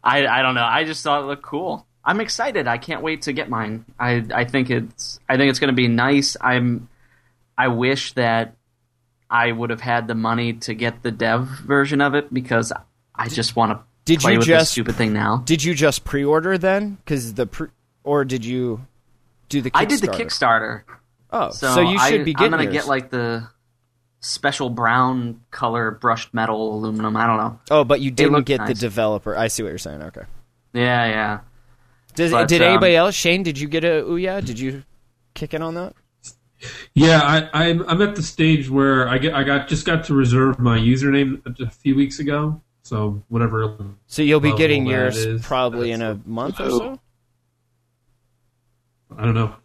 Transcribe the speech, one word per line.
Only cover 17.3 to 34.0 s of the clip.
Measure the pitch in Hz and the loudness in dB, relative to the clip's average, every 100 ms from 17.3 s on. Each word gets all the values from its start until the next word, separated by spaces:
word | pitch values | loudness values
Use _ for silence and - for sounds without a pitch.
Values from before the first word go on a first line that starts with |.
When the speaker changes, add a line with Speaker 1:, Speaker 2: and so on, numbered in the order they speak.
Speaker 2:
the | 104 120 | -4 -6
pre-, | - 160 _ _ _ | -6 -12 _ _ _
or | 139 147 | -2 0
did | 135 127 113 | 0 -4 -4
you | 127 123 110 131 _ _ _ _ _ _ | -4 -4 -6 -12 _ _ _ _ _ _
do | 143 | -4
the | 127 | 0
Kickstarter? | 147 | 0
Speaker 1:
I | 208 | 2
did | 277 | 0
the | 196 | -2
Kickstarter. | 95 - - 127 113 110 110 - - _ _ _ | -4 -6 -2 2 2 0 -10 -14 -20 _ _ _
Speaker 2:
Oh, | - - | -6 -4
Speaker 1:
So | - 135 127 | -4 0 4
Speaker 2:
so | |
you | 175 190 | 4 4
should | 139 220 | 2 2
Speaker 1:
I, | |
Speaker 2:
be | 151 | 0
Speaker 1:
I'm | 139 | 2
Speaker 2:
getting | 220 | 2
Speaker 1:
gonna | 160 | 2
Speaker 2:
yours. | 151 | 0
Speaker 1:
get, | 147 143 | -2 -2
like, | 135 127 | -2 -2
the | 127 117 117 113 _ _ _ _ _ _ _ | -4 -4 -6 -8 _ _ _ _ _ _ _
special | - - 139 143 127 | -10 -2 -2 -2 -4
brown | 117 117 123 127 127 120 113 _ | 0 2 2 2 0 -6 -10 _
color | - 117 117 113 | -6 -4 -2 -4
brushed | 110 120 113 - | -2 -2 -2 -4
metal | 117 110 110 110 107 | -4 -2 -2 -4 -4
aluminum. | 110 110 110 110 | -4 -2 -2 0
I | 117 | 2
don't | 110 | 2
know. | 113 113 - | -2 -8 0
Speaker 2:
Oh, | 151 | 2
but | 127 139 | 4 2
you | 135 | 0
Speaker 1:
It | 123 | 2
Speaker 2:
didn't | 143 | 4
Speaker 1:
looked | 147 131 | 4 2
Speaker 2:
get | 131 | -2
the | 107 | -2
Speaker 1:
nice. | 113 | -4
Speaker 2:
developer. | 117 101 110 104 - 104 | -4 0 0 0 -4 -2
I | 113 | -2
see | - | -2
what | 104 | -6
you're | 80 | -8
saying. | - 73 | -12 -12
Okay. | 78 - - - - _ _ | -14 -16 -16 -16 -18 _ _
Speaker 1:
Yeah, | 120 123 123 117 | -2 2 2 0
yeah. | 110 107 104 - - _ _ _ _ _ - | -2 -2 -6 -10 -20 _ _ _ _ _ -2
Speaker 2:
Does, | 170 | 0
Speaker 1:
But, | 117 147 | 2 4
Speaker 2:
did | 165 | 4
Speaker 1:
um, | 170 | 6
Speaker 2:
anybody | 185 185 170 | 6 6 6
else? | 180 | 4
Shane, | 196 170 180 | 2 0 0
did | 180 139 | 0 -6
you | 147 | -4
get | 165 | 0
a | 165 156 | 2 0